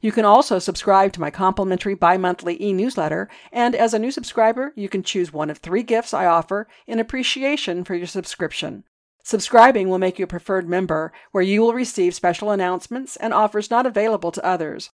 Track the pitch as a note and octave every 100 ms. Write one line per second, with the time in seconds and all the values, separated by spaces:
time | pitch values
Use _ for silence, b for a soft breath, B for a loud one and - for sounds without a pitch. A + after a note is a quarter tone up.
0 | A3 A3 G#3+ G#3+ - F#3+ F#3 E3 - G3
1 | G3 F3+ D3 - F#3 F#3+ F#3+ F#3 G3+ G3
2 | E3+ F#3 F#3 F3+ F3 F3 G#3 F#3 A#3 C4
3 | D#3 D#3 G3+ B B A#3 A#3+ B3 A3+ A3
4 | A#3 C#4 A#3+ - A3 A#3 C4+ - G3 G3
5 | F#3 G3 F3 D3+ D3+ D3+ - F#3+ B3 A3+
6 | A#3 - F3+ E3+ D#3+ G3 A3 b b A3+
7 | A3+ C4 B3+ C4+ C4+ C#4+ - F3 F3+ F3+
8 | F3 G3 F3 - D#3+ - D#3 - - _
9 | _ _ - A3 - A#3+ A#3+ A#3+ F#3+ F#3
10 | F#3 F#3 F3+ F3 - F#3+ E3+ F3 F#3+ D#3
11 | D#3+ B B G3+ F#3+ G3+ A3+ A#3 A#3+ -
12 | F3+ F3 F3+ E3+ G#3 G3+ F3+ F3+ - B3
13 | C4 - A3+ A3 G#3+ G#3 G#3 A#3+ B3+ G#3
14 | G#3+ G#3 E3+ - - F3+ D#3 - -